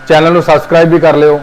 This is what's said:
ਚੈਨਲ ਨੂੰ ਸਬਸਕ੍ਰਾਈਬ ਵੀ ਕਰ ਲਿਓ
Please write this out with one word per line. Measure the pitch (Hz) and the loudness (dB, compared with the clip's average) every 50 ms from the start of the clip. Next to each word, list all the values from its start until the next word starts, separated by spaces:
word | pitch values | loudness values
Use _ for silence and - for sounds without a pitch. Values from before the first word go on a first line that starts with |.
| - - | -6 -2
ਚੈਨਲ | 165 151 160 165 175 | 0 0 0 0 0
ਨੂੰ | 175 156 | -2 0
ਸਬਸਕ੍ਰਾਈਬ | 170 156 147 208 - 175 165 170 165 | 0 -2 -2 -2 -2 0 0 0 2
ਵੀ | 170 165 | 0 0
ਕਰ | 165 160 147 | 0 0 0
ਲਿਓ | 147 147 151 147 147 | 2 0 0 0 -2